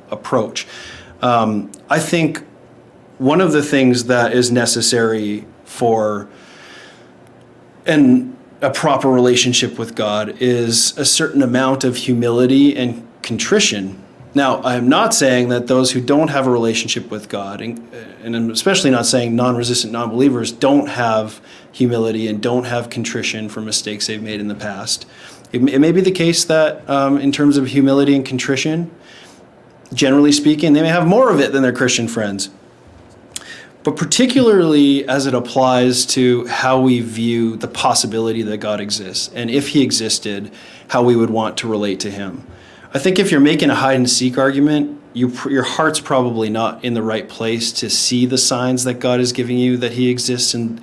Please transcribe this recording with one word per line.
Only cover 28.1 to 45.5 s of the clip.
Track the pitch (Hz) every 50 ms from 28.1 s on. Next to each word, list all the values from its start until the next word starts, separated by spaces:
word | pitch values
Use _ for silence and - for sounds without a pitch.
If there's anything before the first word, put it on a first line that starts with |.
| 143
and | 139 131
contrition, | - 127 123 - - 135 131 - 156 156 165 170 165 - - - - - - - - - - - - - - - - - - - - 127
generally | 117 147 131 135 143 147 147
speaking, | 143 - - 151 156 151 170 160 143
they | 151
may | 160 160
have | 170 175 165
more | 165 196 240 262 233
of | 180 143
it | 135 107
than | 135 139
their | 131 123
Christian | 117 127 135 123 - - 117
friends. | 107 - 113 107 101 98 98 - - - - - - - _ - - - - - - - - - - - - - - - - - - - -
But | - 151 143
particularly | - 170 - - - 262 247 - 277 247 226 208 185 170 160 151 147 143 139 139 139 139 123
as | 135 139 135
it | 139 123
applies | 120 120 - - 135 131 127 127 123 123 127 123 120 -
to | - - 135 127 123 123 123 117
how | - - - 127 131 131 131
we | 131 131 123 117
view | 110 107 107 113 113 117 117 117 113 113 113
the | 110 120 117
possibility | - - - 127 123 - - 107 107 113 113 113 110 113
that | 107 104 107 104
God | 110 107 107 101
exists, | 104 104 104 107 98 92 - - - - -
and | 120 120 113
if | 120 143 143 -
he | - 147
existed, | 127 113 - - 113 110 - - - 107 101 101 104 - - - - - - - - -
how | - 123
we | 120 123 120
would | 117 113 113
want | 110 113 110 101 - -
to | - 113
relate | 110 104 104 101 95 -
to | - 101
him. | 95 101 101 95 - - - - - - - - - - - -
I | - 135
think | - 190 180 202
if | 190 196
you're | 160 139
making | 139 147 160 151 160 139
a | 117
hide | 110 135 135 135
and | 127 123 123
seek | - - 127 127 123 135
argument, | 135 139 139 139 143 151 151 147 147 147 - - - -
you | - 120 123 120
pr-, | 123 - - 135